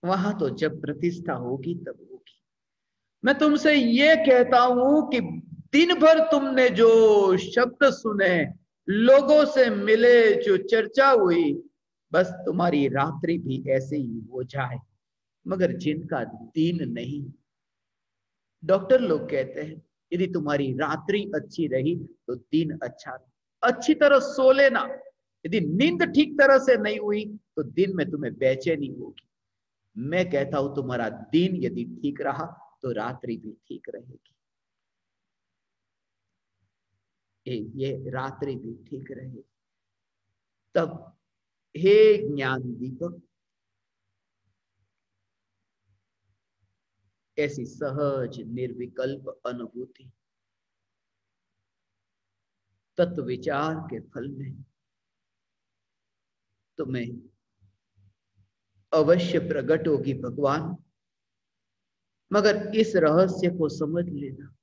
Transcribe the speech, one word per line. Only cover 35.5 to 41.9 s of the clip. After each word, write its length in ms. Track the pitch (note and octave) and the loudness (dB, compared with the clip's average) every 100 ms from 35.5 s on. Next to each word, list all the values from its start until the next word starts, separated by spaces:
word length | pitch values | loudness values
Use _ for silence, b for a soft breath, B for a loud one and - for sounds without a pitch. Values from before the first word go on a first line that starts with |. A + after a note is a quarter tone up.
| _ _ _ _ _ _ _ _ _ _ _ _ _ _ _ _ _ _ _ - | _ _ _ _ _ _ _ _ _ _ _ _ _ _ _ _ _ _ _ -10
ये, 100 | A#2+ G#2+ C3 | -10 -10 -8
ये 340 | C3+ A#2 C3 | -8 -8 -10
रात्रि 440 | B2 C3+ C3+ C#3+ B2+ | -10 -10 -8 -10 -10
भी 180 | A2+ A2+ | -12 -18
ठीक 280 | - C3+ C3+ | -16 -16 -16
रहेगी। 320 | C3 C3 A#2+ _ _ _ _ _ _ _ _ _ _ _ _ _ - | -16 -16 -18 _ _ _ _ _ _ _ _ _ _ _ _ _ -4
तब 400 | D#3+ - - _ _ _ _ _ _ - | -4 -8 -20 _ _ _ _ _ _ -2
हे 420 | F#3 | 2